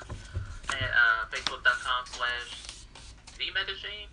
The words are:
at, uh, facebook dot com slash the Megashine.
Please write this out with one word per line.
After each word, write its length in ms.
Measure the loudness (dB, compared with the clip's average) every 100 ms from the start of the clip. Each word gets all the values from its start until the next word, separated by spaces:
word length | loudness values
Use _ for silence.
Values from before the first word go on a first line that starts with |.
| -8 -10 -6 -6 -4 -6 -4
at, 40 | -2
uh, 440 | 2 6 8 6 2
facebook 320 | -2 -2 2
dot 100 | 4
com 300 | 4 4 0 0
slash 760 | -2 -2 -2 -4 -8 -10 -12 -14 -16 -16 -16 -14 -8
the 60 | -4 -2
Megashine. 500 | -2 -4 -6 -10 -12